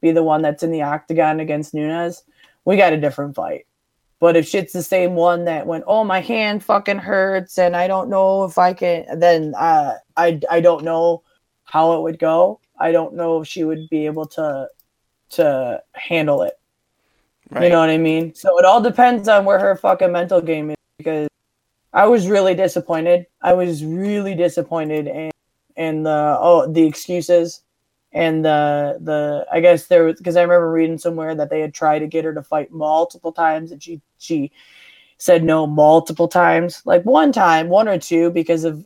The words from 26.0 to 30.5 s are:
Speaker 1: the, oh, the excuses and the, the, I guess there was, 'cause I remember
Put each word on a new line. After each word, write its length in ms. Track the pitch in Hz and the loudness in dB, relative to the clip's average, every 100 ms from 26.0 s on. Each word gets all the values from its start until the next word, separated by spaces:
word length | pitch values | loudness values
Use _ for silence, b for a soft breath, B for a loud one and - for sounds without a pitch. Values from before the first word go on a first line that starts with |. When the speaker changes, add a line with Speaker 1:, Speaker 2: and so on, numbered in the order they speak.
Speaker 1:
the, 340 | 156 151 151 143 | -2 0 0 2
oh, 320 | 170 170 139 | 4 4 4
the 140 | 160 160 | 2 2
excuses 760 | - - 180 165 175 170 - _ _ _ _ _ | 0 -6 -6 2 2 2 -6 _ _ _ _ _
and 320 | 165 165 160 | -4 -2 0
the, 540 | 156 151 147 147 143 143 | 0 2 2 0 -4 -6
the, 440 | 160 151 147 147 - | -6 -4 -4 -6 -4
I 80 | 165 | 2
guess 280 | 175 170 - | 4 4 2
there 180 | 180 165 | 2 2
was, 140 | 165 | 0
'cause 140 | 175 170 | -2 0
I 40 | |
remember 300 | 175 | 4